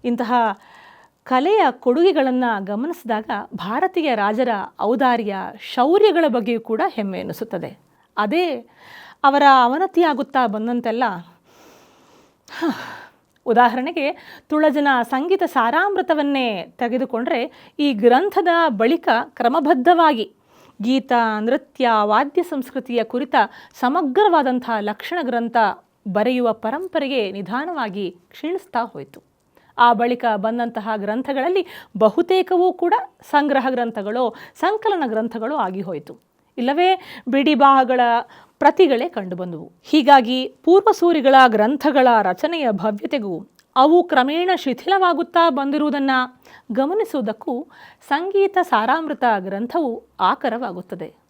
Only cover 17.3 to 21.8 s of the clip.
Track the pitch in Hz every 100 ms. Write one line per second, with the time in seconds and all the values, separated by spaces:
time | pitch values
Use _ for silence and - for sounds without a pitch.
17.3 | 285 240 - - - 294 220 233 247 392
18.3 | 381 359 339 320 208 226 330 - 233 -
19.3 | - 240 302 294 294 247 349 330 247 -
20.3 | _ _ _ _ _ 208 262 262 240 226
21.3 | 214 220 277 - _